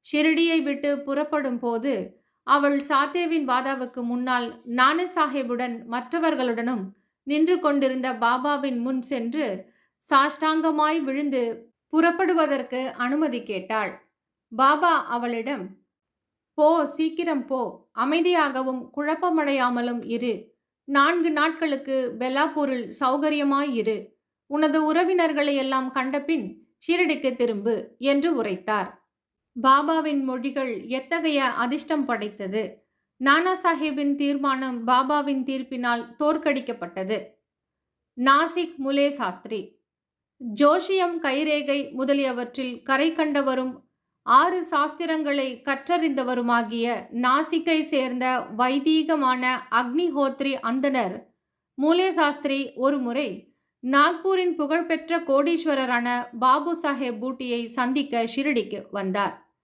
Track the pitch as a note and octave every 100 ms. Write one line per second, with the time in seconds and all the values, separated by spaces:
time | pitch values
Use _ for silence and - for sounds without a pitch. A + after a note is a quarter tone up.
0 | - D4 D#4 D#4 E4 E4 D4+ C#4 C#4+ C#4+
1 | C#4 C#4 D4 D4+ C4+ A#3+ A#3+ A#3 C4+ A3
2 | F3+ _ _ _ - C#4+ C#4+ C#4+ C#4+ C#4
3 | C#4+ F4 E4+ D#4+ C4 B3 C4 C4 B3+ B3+
4 | A#3+ A#3+ B3+ B3 A#3 - - A#3+ C4 D#4+
5 | F4+ F4 D4+ C#4 A#3+ A#3+ B3 A#3 - A#3+
6 | B3 E4+ D#4+ C#4 B3+ A3+ A#3 A#3+ F#3+ _
7 | _ _ - D4 D#4+ F4+ D4+ C#4+ C4 C4
8 | B3+ A3 A#3 B3+ C#4+ C#4+ C#4 A#3+ A#3+ C4
9 | A#3+ C4 A#3 C#4+ C4 F#3 - _ _ _
10 | - C#4 C#4+ D4 D#4 D#4+ D#4+ D4+ D4+ D#4+
11 | C4+ C4+ D4 C4 A#3 A3+ - _ _ D#4
12 | E4 E4+ F#4 E4 D4+ C4+ B3 B3+ C4 -
13 | B3 D4 D#4 A#3+ A#3 F#3+ F#3 A3 G3 -
14 | _ _ _ _ _ A3+ C4+ D4+ E4+ D4+
15 | - A#3+ A#3+ A3+ A#3 C4+ F#3 - _ _
16 | _ _ _ _ _ - D4+ E4 D4 -
17 | D#4+ D#4+ E4+ C#4+ - C4 G#3+ - _ -
18 | C4 D#4+ F4 F4 C#4+ C4 C4 B3+ A#3+ -
19 | D4 D#4+ F4+ D#4+ C#4+ C#4 B3 A#3+ A#3+ A#3+
20 | - A#3 A#3+ G#3 - _ _ _ - C#4
21 | C#4+ F4 E4 D4+ D#4 D#4+ D#4+ C4+ C#4 C4
22 | B3 A3 B3+ C4+ D4+ C#4+ C#4+ B3+ G#3+ -
23 | C4 C#4 D4+ D4 C#4+ C#4 D4 A#3 A3 G#3
24 | - _ _ _ _ C#4+ D#4 D#4 D#4 D#4
25 | F4+ F#4 E4 D4 D4 C#4 C4 C4 C4 C4+
26 | C4 C#4+ C#4+ D#4+ F#3+ - _ _ - F4
27 | E4+ D4 C4 B3 A#3 G#3 G#3 A3 - _
28 | C4 C#4+ D#4+ C#4+ G#3 F#3 - G#3+ F3+ -
29 | _ _ _ _ _ B3 B3+ C#4 D4 D#4+
30 | D4+ C#4+ C4+ B3+ C4+ C#4 B3+ G#3+ A3+ C4
31 | C4 E4+ D#4+ C#4+ C4 - A#3+ D4 - D#4
32 | B3 A3+ G#3 G#3 G3 G#3 G#3 - _ _
33 | _ _ C4+ D4+ F#4 F#4 F4+ D#4 D4+ C#4
34 | C#4+ C#4+ C#4+ C#4+ C#4 C4 C4 A#3+ A3+ B3
35 | C4+ D4 C#4+ C4+ B3+ C4 B3+ B3+ B3 A#3+
36 | A#3 - D4 D#4 D4+ C4 A#3 A3+ F3 F#3+
37 | F#3+ G#3+ - _ _ _ _ _ _ _
38 | _ - C4 C#4+ E4 F4 E4 - C4+ C#4
39 | C#4+ C#4+ G3+ - G#3 G#3+ F#3+ _ _ _
40 | _ _ _ _ B3 G#3 C#4+ F4 F4+ F#4+
41 | F4+ E4+ D#4 C4+ D#4 D4 C4+ C#4 C4+ B3+
42 | C#4 C#4+ C4+ B3 B3 C4+ B3+ A#3 - C4+
43 | D#4+ D#4+ D4+ C#4+ C4+ B3+ C4 B3 _ _
44 | _ _ - B3+ E4+ F4+ E4 D4+ D4+ D4+
45 | E4 D#4+ D4 C#4+ C4 A#3+ - C#4 - F4
46 | D#4+ C4+ B3 B3 A#3+ A#3 A3 A#3 A#3 A3+
47 | - A#3 B3 C4+ D#4+ E4+ E4+ D#4+ D#4 C#4+
48 | B3+ B3 B3+ B3+ - G#3+ B3+ C#4 D4 D#4
49 | D#4 D#4+ C4 B3+ B3+ B3+ - A3+ B3 C#4
50 | F4 C#4 C4+ C4+ C#4 C4 A3+ B3+ C#4 C4
51 | G3 F#3 - _ _ _ _ - D4 F4
52 | F#4+ E4 D4 D4 C#4+ C4+ C4+ - C4 C#4
53 | A#3+ A#3+ C4 F#3 - _ _ _ B3 C#4
54 | D4+ E4 F#4+ F#4+ F4+ E4 C#4+ E4 E4+ D#4+
55 | D#4+ E4+ E4+ C4+ C#4+ E4 E4 C#4 B3+ A#3+
56 | A#3+ B3 A#3+ A#3 B3+ C#4 D4 E4 D4+ C4+
57 | B3+ A3 B3+ B3+ B3+ A#3+ A#3 A#3 B3 C4
58 | C#4 A#3+ A#3 C4+ C#4 A#3+ G3+ G3+ - G3+
59 | F#3+ G3+ G3 - _ _